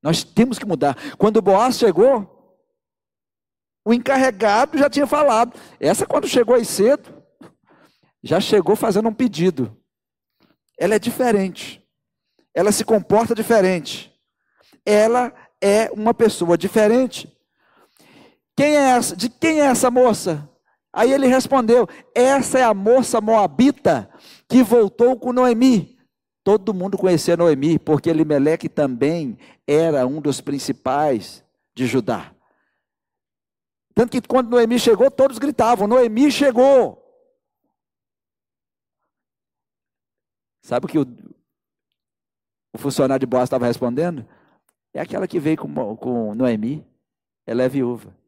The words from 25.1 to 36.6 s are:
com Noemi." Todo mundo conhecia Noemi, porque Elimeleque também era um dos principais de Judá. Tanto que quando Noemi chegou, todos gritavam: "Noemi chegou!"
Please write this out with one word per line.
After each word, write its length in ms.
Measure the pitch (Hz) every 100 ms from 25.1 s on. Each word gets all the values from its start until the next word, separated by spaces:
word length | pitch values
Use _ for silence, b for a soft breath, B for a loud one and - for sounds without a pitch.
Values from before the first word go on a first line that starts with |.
| 254
com 120 | 247
Noemi." 680 | 247 254 226 262 226 156 _ _ _ _ _
Todo 300 | - 208 196
mundo 240 | 190 185 196
conhecia 400 | 185 170 - 170
Noemi, 400 | 170 143 147 160
porque 320 | - 151 -
Elimeleque 580 | 160 156 147 143 165 -
também 680 | - 143 123 139 170 147 104 b b -
era 400 | 147 165 147 127
um 120 | 147
dos 220 | 147 135
principais 1040 | - 143 - 127 - 139 151 123 92 - _ _ _ -
de 100 | 127
Judá. 500 | 131 110 107 78 _ _ _ _ _ _ _ _ _ _ _ _ _ _ _ _
Tanto 180 | - 240
que 160 | 254 -
quando 220 | 254 240
Noemi 300 | 240 226 240
chegou, 320 | 240 208 262
todos 260 | - 269 233
gritavam: 500 | 277 - 226 240 208
"Noemi 440 | 247 240 214 285
chegou!" 680 | 220 277 233